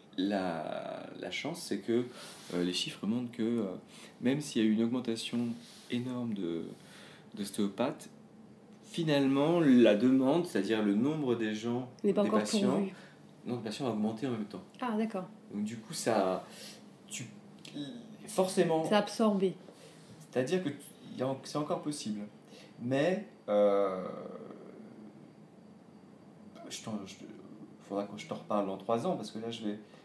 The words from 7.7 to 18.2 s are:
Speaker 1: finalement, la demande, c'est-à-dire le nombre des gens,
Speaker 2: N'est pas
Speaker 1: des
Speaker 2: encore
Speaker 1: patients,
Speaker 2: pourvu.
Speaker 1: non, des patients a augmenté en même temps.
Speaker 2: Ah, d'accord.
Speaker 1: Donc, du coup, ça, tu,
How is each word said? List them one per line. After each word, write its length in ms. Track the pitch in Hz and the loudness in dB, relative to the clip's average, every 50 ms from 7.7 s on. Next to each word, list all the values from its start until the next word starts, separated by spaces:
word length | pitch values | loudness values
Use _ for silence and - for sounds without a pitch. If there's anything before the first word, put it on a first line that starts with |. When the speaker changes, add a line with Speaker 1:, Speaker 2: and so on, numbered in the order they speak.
| - - 120 147 156 - - - - - - - - - - - - - - - - - - | 0 0 -2 -2 -2 -6 -12 -18 -20 -20 -20 -20 -20 -20 -20 -20 -20 -20 -20 -20 -20 -20 -18
Speaker 1:
finalement, 760 | - - 170 165 156 143 139 135 135 135 139 147 160 175 175 | -8 -4 0 2 4 4 4 4 4 4 4 4 4 6 6
la 360 | 160 139 127 123 113 107 104 | 8 10 10 10 10 10 8
demande, 500 | 104 123 127 131 131 131 131 151 175 165 | 8 6 6 6 6 6 6 4 4 2
c'est-à-dire 380 | - - 101 95 107 113 107 107 | 2 0 0 2 2 2 2 4
le 120 | 101 101 | 4 4
nombre 400 | 107 127 147 160 156 143 123 117 | 4 4 2 2 0 2 2 2
des 200 | 107 110 107 107 | 2 0 -2 -2
gens, 340 | 107 110 120 120 123 127 - - - - | -2 -2 -2 -2 -2 -4 -6 -6 0 2
Speaker 2:
N'est 100 | 202 180 | 2 4
pas 100 | 208 202 | 4 2
Speaker 1:
des 40 | 208 | 2
Speaker 2:
encore 100 | 214 214 | 2 2
Speaker 1:
patients, 320 | 214 - 220 208 202 196 - | 2 2 0 2 2 4 2
Speaker 2:
pourvu. 160 | 208 202 190 - - - - - - - - - - - | 2 0 -2 -4 -10 -18 -20 -20 -20 -20 -20 -20 -12 -8
Speaker 1:
non, 120 | - 123 | -6 -6
des 60 | 117 107 | -4 -4
patients 240 | 110 104 - 143 | -6 -6 -4 -2
a 40 | 120 | -2
augmenté 360 | 107 104 107 110 113 - 143 | 0 0 0 0 -2 -2 -4
en 40 | 131 | -4
même 140 | 120 107 101 | -2 -4 -6
temps. 180 | - - 90 - - - - | -8 -10 -14 -14 -14 -10 -6
Speaker 2:
Ah, 160 | 262 240 214 | -4 -2 -2
d'accord. 300 | 214 226 220 - 185 175 - - - - - - | -2 -2 -2 -4 -6 -8 -8 -12 -18 -16 -8 -6
Speaker 1:
Donc, 100 | 101 107 | -4 -4
du 140 | 110 117 | -4 -4
coup, 160 | 117 - - 156 | -8 -10 -10 -8
ça, 520 | - - 127 110 104 95 92 92 - - - - - - - - - - - - - - | -2 0 2 2 4 4 2 0 -2 -4 -8 -14 -16 -16 -16 -16 -18 -20 -20 -20 -20 -18
tu, 180 | - - - 233 - - - - - - - - - - 147 143 135 120 117 113 - - - | -12 -12 -10 -10 -12 -14 -18 -20 -20 -20 -18 -16 -12 -10 -10 -10 -10 -10 -14 -14 -16 -18 -16